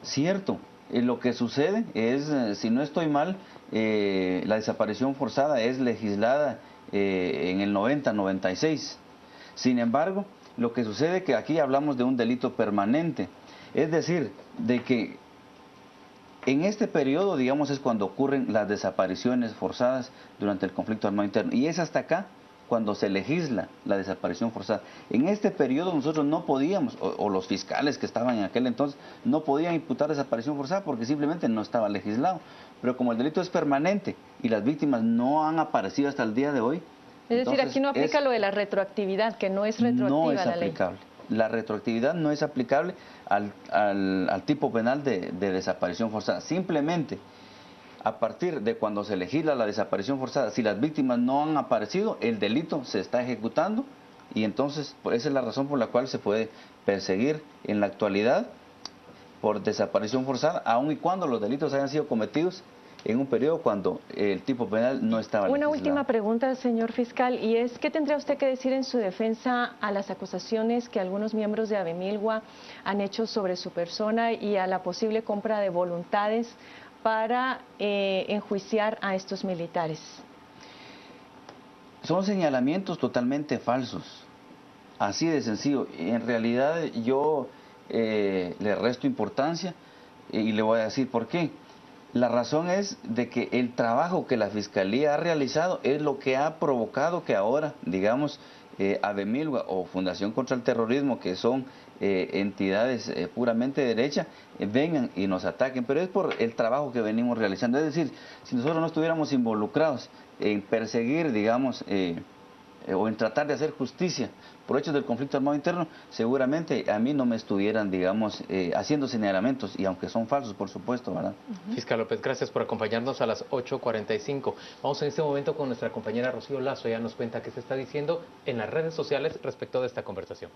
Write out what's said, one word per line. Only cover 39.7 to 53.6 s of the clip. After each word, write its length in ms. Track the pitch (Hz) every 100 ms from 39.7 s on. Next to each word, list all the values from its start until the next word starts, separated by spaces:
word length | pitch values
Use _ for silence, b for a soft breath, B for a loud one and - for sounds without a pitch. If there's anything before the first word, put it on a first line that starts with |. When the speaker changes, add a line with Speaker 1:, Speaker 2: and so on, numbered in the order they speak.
| 226
Speaker 1:
No 80 | 240
Speaker 2:
retroactiva 460 | 247 254 - 165
Speaker 1:
es 120 | - -
Speaker 2:
la 100 | -
ley. 140 | 101
Speaker 1:
aplicable. 300 | - 92 92 - - -
La 180 | 110 110
retroactividad 680 | 113 110 107 107 113 127
no 180 | 170 151
es 100 | 151
aplicable 520 | 151 131 120 139 170 - B B B
al, 260 | 101 104 - -
al, 580 | - 104 98 95 95 90
al 140 | 98
tipo 280 | - 143 147
penal 320 | 113 113 143
de, 280 | 139 101 87
de 200 | 92 98
desaparición 600 | 92 92 90 90 87 113
forzada. 300 | 107 101 90
Simplemente, 800 | - 165 185 160 143 175 135 95 - B B B B B B B
a 160 | 110 -
partir 420 | 110 - 175 151
de 140 | 107 113
cuando 300 | 107 101 101
se 100 | 98
legisla 400 | 90 139 156 135
la 100 | 110
desaparición 540 | 104 98 98 98 139
forzada, 300 | 131 147 110
si 120 | -
las 200 | 110 98
víctimas 380 | 147 156 135 120
no 240 | 123 139
han 120 | 156 151
aparecido, 600 | 131 117 107 190 214 -
el 200 | 214 226
delito 440 | 202 220 - 220
se 160 | 247 107
está 220 | - 120
ejecutando 640 | 123 117 113 -